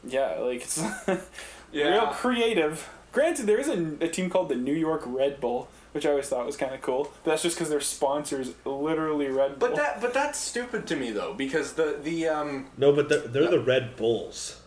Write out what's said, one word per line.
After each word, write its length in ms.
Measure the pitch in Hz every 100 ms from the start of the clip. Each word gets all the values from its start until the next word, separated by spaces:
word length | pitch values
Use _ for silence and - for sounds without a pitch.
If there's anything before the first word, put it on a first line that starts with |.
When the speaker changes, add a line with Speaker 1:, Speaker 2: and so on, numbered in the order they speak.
| 127
Speaker 1:
Yeah, 280 | 127 127 80
like, 220 | 123 123
it's 200 | - 156 208 202 - 185 -
<laughs> 440 | - - - -
Speaker 2:
Yeah. 180 | 147 147
Speaker 1:
real 180 | 202 220
creative. 800 | - 247 240 233 202 151 160 - - -
Granted, 360 | 247 320 330 208
there 120 | 214
is 80 | 294
a, 280 | 214 165 147
a 60 | 165
team 220 | - 185
called 200 | 185 180
the 60 | 127
New 180 | 127
York 280 | 156 160 156 127
Red 360 | 127 139 139
Bull, 260 | 120 120 - - -
which 140 | 151 151
I 60 |
always 160 | 143 135
thought 160 | 127 120
was 120 | 139
kinda 200 | 135 135
cool. 340 | - 127 143 -
But 80 | 165
that's 120 | 160
just 140 | 170 170
'cause 120 | 165
their 120 | 147
sponsor's 720 | - - 143 147 147 135 123 - 139
literally 600 | 139 151 160 156 147 139
Red 320 | 131 139 156
Bull. 100 | 247
Speaker 2:
But 60 | 233
that, 240 | 294 220
but 120 | 240
that's 260 | 262 294 -
stupid 480 | - 240 247 220 -
to 80 | 156
me 160 | 120
though, 220 | 104 87
because 400 | 98 135 160 -
the, 240 | - 156 143
the, 260 | 143 165 160
um, 380 | 151 147 135 135 -
Speaker 3:
No, 160 | 139
but 160 | 143 139
they're, 100 | 147
they're 220 | 120 131
Speaker 2:
Yeah. 60 | 170
Speaker 3:
the 100 | 165
Red 360 | 113 131 120 -
Bulls 680 | 113 110 85 - - -